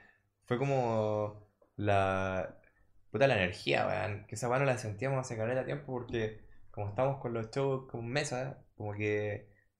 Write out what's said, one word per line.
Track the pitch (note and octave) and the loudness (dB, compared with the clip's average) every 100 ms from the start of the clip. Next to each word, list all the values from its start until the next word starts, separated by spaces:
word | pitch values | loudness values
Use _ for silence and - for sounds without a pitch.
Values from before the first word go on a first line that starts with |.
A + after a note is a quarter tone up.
| - _ _ _ - | -20 _ _ _ -4
fue | A#2+ | 0
como | C#3 C3+ A#2+ A2+ G#2+ G#2+ G#2 - - _ _ - | 2 2 2 2 2 2 0 -4 -20 _ _ -2
la... | G#2 G2 F#2+ F#2+ F#2+ F#2 - - - _ _ - - | 4 4 4 2 0 0 -4 -8 -20 _ _ -20 -4
Puta, | A2 C3+ | 4 6
la | A2 | 6
energía, | F2+ G2 - C3 G2+ | 2 0 0 2 2
weón, | F#2+ G2+ G2+ - | 0 -2 -4 -8
que | A2+ | -4
esa | A#2+ | 0
weá | B2+ | 2
no | C#3 | 2
la | A#2+ | 0
sentíamos | A2 G2 C3 C3 | -2 -4 -2 -2
hace | B2+ A2+ | -2 -2
caleta | A2 B2+ | 0 0
de | B2+ | -2
tiempo | C#3+ C#3+ | -4 -4
porque | B2 A#2 A#2+ A2 - - - - | -6 -2 -2 -2 -4 -16 -20 -14
como | - G2+ | -6 -4
estamos | G2+ C3+ C3+ | 2 0 0
con | B2 | -2
los | A#2 A2 | -2 -2
shows | C#3 C#3 C3 C3 | 0 2 0 -4
con | A#2+ A#2 | -8 -2
mesa, | C#3+ C#3+ B2+ C3+ C3+ - - | -2 -2 -4 -6 -10 -18 -10
como | G#2+ | -8
que | G2+ G#2+ G#2 G#2 G2+ - - _ | -2 0 0 0 -4 -10 -20 _